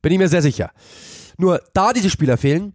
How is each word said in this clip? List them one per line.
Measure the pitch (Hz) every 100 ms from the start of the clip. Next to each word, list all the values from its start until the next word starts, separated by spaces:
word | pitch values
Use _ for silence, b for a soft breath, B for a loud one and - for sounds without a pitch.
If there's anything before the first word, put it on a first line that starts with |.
Bin | 151
ich | 185
mir | 185
sehr | 175
sicher. | 147 - - _ B B B B B B
Nur | 185 170 _
da | 190 208
diese | 254 190
Spieler | - 139 120
fehlen | 139 156 202